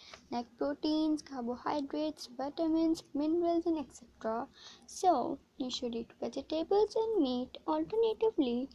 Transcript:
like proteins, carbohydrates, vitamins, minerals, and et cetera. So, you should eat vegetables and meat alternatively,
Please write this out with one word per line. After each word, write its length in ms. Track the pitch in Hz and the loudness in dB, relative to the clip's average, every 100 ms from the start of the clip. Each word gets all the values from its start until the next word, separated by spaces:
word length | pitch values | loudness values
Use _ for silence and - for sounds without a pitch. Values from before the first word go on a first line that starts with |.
| - - - | -18 -20 -8
like 140 | 240 240 - | -8 -8 -4
proteins, 640 | 277 294 302 311 311 302 | -4 -2 0 0 0 -2
carbohydrates, 1080 | - 269 233 240 - 294 277 302 311 302 - 247 | -4 -8 -6 -6 -4 -4 -4 -2 -4 -6 -12 -8
vitamins, 640 | 277 311 330 320 330 330 - | -6 -2 2 4 2 0 -4
minerals, 520 | 277 311 339 339 339 339 | -2 0 2 2 2 2
and 120 | 311 | -2
et 160 | 277 | -4
cetera. 540 | - - - 220 226 277 - - - - | -14 -20 -8 -4 -4 -6 -12 -20 -20 -18
So, 500 | - 370 277 - 277 _ - | 2 4 4 2 -6 _ -8
you 120 | 254 | -6
should 260 | - 247 233 | -4 -4 -6
eat 160 | 233 - | -8 -8
vegetables 760 | 240 277 277 311 330 403 427 440 | -8 -6 -4 -2 2 4 4 2
and 260 | 440 427 | 0 2
meat 360 | 262 247 254 - - | 2 0 -4 -6 -2
alternatively, 1040 | 311 320 440 453 427 440 392 254 240 269 | -2 0 2 2 2 0 2 2 0 -4